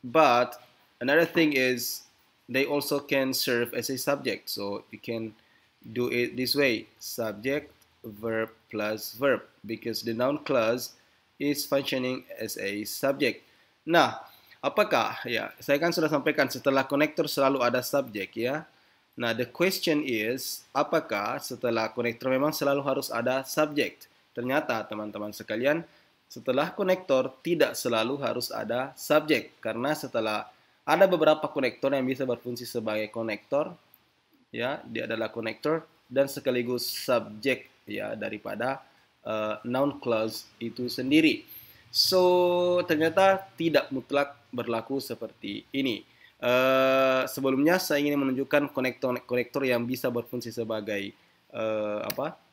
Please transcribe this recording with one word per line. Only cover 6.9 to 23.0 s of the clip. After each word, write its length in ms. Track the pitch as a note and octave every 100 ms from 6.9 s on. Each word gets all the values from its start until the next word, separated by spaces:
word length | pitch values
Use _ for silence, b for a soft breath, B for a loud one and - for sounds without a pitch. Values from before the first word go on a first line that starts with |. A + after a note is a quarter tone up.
| _
subject, 720 | - - A2+ G#2 B2 C#3+ D3 _ _ _ A2
verb 420 | G#2 A2+ A2 A2 - _
plus 480 | G#2+ G#2+ G#2+ - A2
verb, 260 | C#3 A#2 - _ G#2
because 340 | A2+ A#2 A2
the 160 | A2+ A2+
noun 240 | B2+ D3 -
clause 500 | C3 A2 B2 - b b b b _
is 320 | C#3+ C#3+ -
functioning 560 | C#3 C3+ C3+ B2+ B2+ - A#2
as 160 | A2+ -
a 300 | G2 G#2 G#2+
subject. 560 | - C3+ C#3 B2+ - b b b b
Nah, 340 | - E3 B2+ - B B B B
apakah, 560 | - - G#3 B2+ G#2+ A#2 A#2+
ya, 240 | A2+ G#2 -
saya 160 | - C#3+
kan 160 | E3+
sudah 160 | E3 G3+
sampaikan 400 | D3+ B2+ D#3 C3
setelah 400 | C3 C#3 C3+ C3+
connector 400 | C#3+ D3+ - D3+
selalu 320 | - C3+ C3+
ada 220 | A#2+ B2
subjek, 480 | A#2+ C#3+ B2+ G#2 F#2+
ya. 320 | A2+ A#2+ D3+ D#3+ b b b b -
Nah, 160 | A#2
the 160 | A2+ A#2+
question 560 | - F3+ F#3+ - D3+
is, 640 | C#3 A2 A2 C3 - - - C#3
apakah 640 | C#3 E3 - G2+ G#2 C#3
setelah 480 | - B2 A#2+ A#2 A2
connector 400 | - A#2+ A#2 C3
memang 240 | C3 D3
selalu 320 | D3 C#3+ C#3+
harus 240 | C#3 C3+